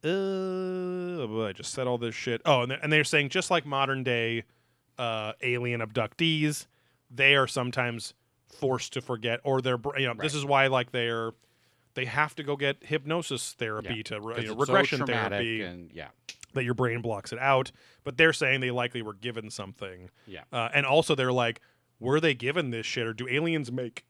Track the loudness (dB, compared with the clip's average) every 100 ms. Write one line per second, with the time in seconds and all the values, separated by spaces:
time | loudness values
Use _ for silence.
0 | 0 -2 -2 -2 -4 -4 -4 -4 -4 -4
1 | -6 -6 -4 -2 -2 -4 -8 -4 -2 0
2 | -2 -4 -4 -2 4 4 4 -2 2 4
3 | 4 2 2 -2 2 0 2 0 0 0
4 | 0 0 0 -2 -6 _ _ _ _ -8
5 | -4 -4 -6 -4 -2 0 -2 -4 -2 -2
6 | -2 0 0 2 0 -2 -10 _ _ _
7 | _ 4 6 6 4 0 -2 0 -2 -4
8 | -10 -16 _ _ _ -4 -2 0 -4 -8
9 | -6 -4 -2 -2 0 0 2 -2 -2 -2
10 | -2 0 -2 -2 2 4 6 4 0 -2
11 | 0 -2 -4 -8 _ _ _ _ _ -6
12 | -4 0 0 -2 -4 0 0 -2 -2 -4
13 | 0 -4 -2 -6 -6 -6 -4 -4 -6 -8
14 | -6 -8 -6 -6 -4 0 4 4 4 0
15 | 0 0 0 0 0 -2 -4 -10 -14 -14
16 | -16 _ -18 -18 -8 -4 -2 2 0 0
17 | -4 -6 -8 -2 4 4 2 -8 -20 _
18 | -10 6 6 6 2 2 0 0 -2 -4
19 | -8 -8 -8 -8 -10 -12 -12 -10 -12 -12
20 | -20 _ -18 -18 -8 -4 0 2 4 4
21 | 4 2 2 2 0 -2 _ _ _ _
22 | 2 4 4 2 -2 -2 -2 -4 -4 -4
23 | -4 -4 -2 0 0 -2 -2 -6 -6 -10
24 | _